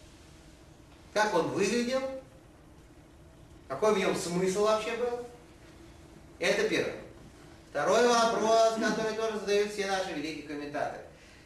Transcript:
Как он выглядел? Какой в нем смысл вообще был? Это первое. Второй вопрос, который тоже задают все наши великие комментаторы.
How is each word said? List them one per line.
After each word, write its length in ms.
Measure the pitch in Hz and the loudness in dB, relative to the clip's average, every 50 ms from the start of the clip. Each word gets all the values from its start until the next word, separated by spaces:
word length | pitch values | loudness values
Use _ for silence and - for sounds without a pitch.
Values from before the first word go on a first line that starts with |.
| - - - - - - - - - - - - - - - - - - - - - - - | -20 -20 -20 -20 -20 -20 -20 -20 -20 -20 -20 -20 -20 -20 -20 -20 -20 -20 -20 -20 -14 -4 0
Как 200 | 202 214 214 190 | 0 0 2 2
он 160 | 170 151 139 | 0 0 0
выглядел? 520 | 127 - 202 202 226 240 240 247 262 262 262 269 - - - - - - - - - - - - - - - - - - - - - - - - - - - - - - - - | 0 0 0 0 0 0 0 0 -2 -2 -2 -4 -6 -10 -12 -16 -20 -20 -20 -20 -20 -20 -20 -20 -20 -20 -20 -20 -20 -20 -20 -20 -20 -20 -20 -20 -20 -20 -20 -20 -20 -20 -12 -10
Какой 280 | - - 220 214 202 | -4 0 2 2 4
в 20 | 190 | 4
нем 180 | 185 180 160 | 2 0 0
смысл 480 | - - 170 175 180 190 190 190 208 208 | -2 -2 -2 -2 0 0 0 2 2 2
вообще 320 | 220 220 214 220 233 233 | 2 2 2 0 -2 -4
был? 300 | 233 247 240 240 - - - - - - - - - - - - - - - - - - - - - - - - - | -2 -2 -4 -4 -6 -8 -10 -16 -20 -20 -20 -20 -20 -20 -20 -20 -20 -20 -20 -20 -20 -20 -20 -20 -20 -20 -20 -8 -2
Это 280 | 165 185 - 220 202 - | 0 0 2 2 2 2
первое. 260 | 170 139 - - - - - - - - - - - - - - - - - - | 0 0 -2 -2 -6 -8 -12 -18 -20 -20 -20 -20 -20 -20 -20 -20 -20 -20 -16 -8
Второй 380 | - 143 147 170 202 226 240 240 | -4 -2 2 2 4 4 6 6
вопрос, 680 | 240 233 226 220 - 202 208 220 226 226 226 226 226 | 6 4 4 2 2 0 2 4 6 6 6 4 2
который 380 | 226 233 220 - 220 220 220 208 | 2 0 0 0 -2 -2 -2 -2
тоже 260 | 214 226 220 214 202 | -2 -4 -4 -4 -4
задают 320 | 190 196 202 208 208 208 | -2 0 0 0 0 0
все 160 | 208 202 196 196 | -4 -6 -4 -2
наши 260 | 196 190 185 185 165 | -2 -2 -2 -4 -6
великие 340 | 147 143 160 151 147 147 151 | -6 -6 -6 -8 -8 -10 -10
комментаторы. 560 | 147 143 147 143 - - 120 120 117 110 - - - - - - - - - | -10 -8 -8 -8 -6 -6 -6 -6 -6 -10 -14 -16 -20 -20 -20 -20 -20 -20 -20